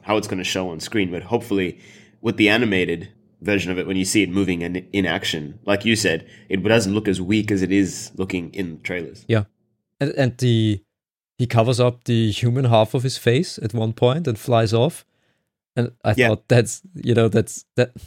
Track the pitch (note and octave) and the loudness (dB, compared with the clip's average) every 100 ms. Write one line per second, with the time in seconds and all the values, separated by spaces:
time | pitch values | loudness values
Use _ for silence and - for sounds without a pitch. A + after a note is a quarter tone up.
0 | - G#2+ G2+ G2 F#2 G2 F#2 D#2+ - A2+ | -2 -2 -2 -6 -4 -4 -4 -6 -6 -2
1 | F#2 F2 F2 A#2 A2+ G2 F2+ D#2+ - - | -2 -4 -4 -4 -2 -2 -2 -6 -18 -20
2 | - _ A2 A2+ G#2 A2 A#2+ F#2 F2 E2+ | -20 _ -4 2 4 4 2 2 0 -2
3 | F#2+ _ _ _ E2+ G2+ F2 F2+ D#2 F#2+ | -8 _ _ _ -2 -2 0 -4 -2 -2
4 | F#2 A2+ F#2 F#2 F#2+ F2 E2+ F2 F2 G2+ | 0 2 2 2 0 -2 -4 -6 -4 -2
5 | F#2 E2+ - D#2+ D2 - - G2+ A2+ A2 | 0 0 -4 -6 -8 -8 -2 0 0 0
6 | F#2 E2 - - - F#2+ F#2 A#2 F#2+ G#2 | 2 -2 -4 -20 -6 -2 0 0 0 -2
7 | G2+ F#2 F2+ A2 G#2 G2+ F2+ G2 F#2 - | -2 -2 0 0 0 0 2 2 0 -4
8 | - - F#2 F#2 E2+ - F#2 D#2 - F2+ | -12 -8 -6 -6 -6 -8 -8 -10 -10 -8
9 | D#2+ - - A2 G#2 _ _ _ _ - | -10 -12 -2 -2 -2 _ _ _ _ -6
10 | C#3+ - B2+ B2 B2+ A2+ A2 G2+ - _ | -4 0 0 0 2 2 2 0 -6 _
11 | _ _ _ - B2 A2+ A2+ B2 B2 B2 | _ _ _ -4 0 2 2 2 2 0
12 | - A#2 A2 G2 A#2 B2 B2+ A2+ A2 C#3 | 0 2 2 0 0 0 4 4 4 0
13 | B2+ - A#2+ B2 - - A2 A#2 A2+ A#2 | -4 -2 0 2 0 -6 -6 -2 -4 2
14 | B2 C#3+ D#3 A2 - A#2 A2+ A2+ C3+ - | 2 2 -2 -4 0 2 4 2 0 -2
15 | - _ _ _ _ _ _ - A#2+ - | -14 _ _ _ _ _ _ -4 -4 -4
16 | - G#2+ A#2+ G#2+ - B2 G#2+ - - - | 0 2 2 2 2 2 2 -4 -14 -8
17 | A#2+ A2+ A2+ G2+ F2+ - - - B2 - | 0 2 4 2 0 -6 -6 -2 -2 -4